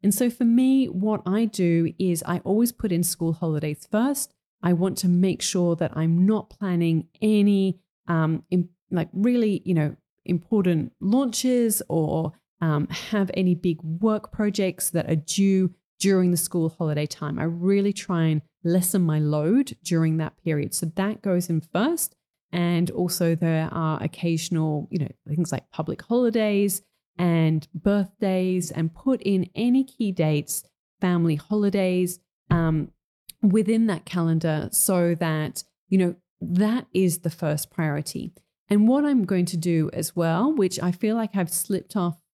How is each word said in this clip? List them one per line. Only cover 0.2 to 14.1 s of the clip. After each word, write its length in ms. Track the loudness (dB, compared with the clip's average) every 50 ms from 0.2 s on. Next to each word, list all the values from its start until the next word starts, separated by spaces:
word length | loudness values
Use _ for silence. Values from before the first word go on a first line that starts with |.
| 0 0
for 160 | 0 0 2
me, 420 | 4 4 4 4 4 4 4 2 0
what 340 | -2 -2 -2 0 -2 -2 -2
I 200 | -2 0 0 0
do 480 | -2 0 0 2 4 4 4 2 0 0 _
is 260 | 0 0 0 -2 -2 -4
I 120 | -6 -6
always 320 | -2 -2 2 2 2 0
put 200 | 0 _ -4 -2
in 120 | 0 0 0
school 300 | -2 -2 _ -2 -2 -2
holidays 540 | -2 -2 -4 -2 -2 -4 -6 -8 -8 -8 _
first. 440 | 0 0 2 2 0 -2 -6 -10 _ _ _ _ _ _
I 120 | 0 2 2
want 240 | 2 2 0 -2 0
to 80 | 0 2
make 340 | 4 4 2 2 0 -2
sure 340 | -4 -2 0 0 2 2 2 0
that 180 | -2 -4 -2
I'm 300 | -2 0 2 2 4 4
not 240 | 4 2 0 -2 _
planning 580 | -12 _ -6 -2 0 0 2 2 2 0 -2 _ _ _
any, 580 | 0 2 4 4 4 4 4 4 2 0 -2 -4 _ _ _ _ _ -2
um, 360 | 0 0 2 2 0 -2 -2 _
im-, 180 | -2 -2 -2 -2 _ _ _ _
like, 180 | -4 -4 -4 -2 -4
really, 480 | -2 0 2 2 2 2 0 0 -2 -2
you 80 | 0 0
know, 220 | 0 0 0 -4 _ _ _ _ _ _
important 680 | -4 -4 -4 -2 _ 0 2 2 2 2 0 -2 -4 _ _
launches 840 | -2 0 2 2 2 0 -2 -2 0 0 2 2 2 0 0 -2 -4 _
or, 460 | -2 -2 0 0 -2 -2 -4 -4 -8 _ _ _ _ _
um, 260 | -2 0 0 0 -2 -4
have 440 | -6 -10 -8 -4 -2 -2 0 0 0
any 220 | 0 0 0 0
big 260 | 0 0 -2 -2 -2 -6
work 480 | -8 -6 -2 0 0